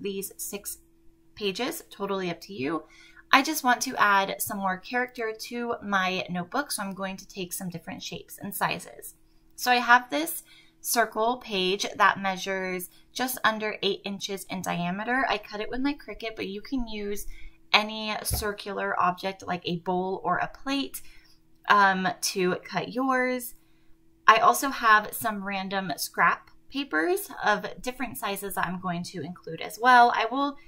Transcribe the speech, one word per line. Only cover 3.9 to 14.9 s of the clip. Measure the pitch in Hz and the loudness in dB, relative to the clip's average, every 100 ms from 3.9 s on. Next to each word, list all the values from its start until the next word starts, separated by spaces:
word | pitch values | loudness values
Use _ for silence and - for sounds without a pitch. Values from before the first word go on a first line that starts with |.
| 247 | 0
add | 208 196 196 - | 4 4 2 -4
some | - 208 | -6 -4
more | 190 185 | -4 -4
character | - 247 247 - 220 220 | -4 -4 -2 -4 -8 -8
to | - 240 233 233 | -8 -4 -4 -4
my | 202 196 185 - - | -2 0 0 -2 -4
notebook, | 180 175 254 285 | -6 -4 -4 -2
so | - | -4
I'm | 196 | -6
going | 185 190 190 | -6 -8 -8
to | - | -12
take | 202 175 | -10 -8
some | - 185 | -8 -8
different | 165 - 175 | -10 -12 -12
shapes | - - - - | -10 -12 -14 -14
and | 202 | -10
sizes. | - 170 165 - - - - _ _ _ - | -2 -2 -2 -8 -16 -18 -18 _ _ _ -2
So | 247 | 2
I | 247 | 4
have | 233 247 247 | 8 6 6
this | 285 330 - - - - _ | -2 -2 -6 -12 -20 -20 _
circle | - 240 226 220 226 247 | 0 2 2 2 2 0
page | 226 196 185 202 - - | -2 0 2 0 0 4
that | 196 - | 4 4
measures | 196 185 196 190 185 185 180 - - | 0 -2 -2 -2 -2 -4 -8 -14 -10
just | - 254 - | -4 -2 2
under | 214 220 214 - | 0 2 -2 0
eight | 196 - | 0 0
inches | 202 202 - - - | -4 -6 -6 -8 -6
in | 95 | -6
diameter. | - 175 175 | -2 -2 -2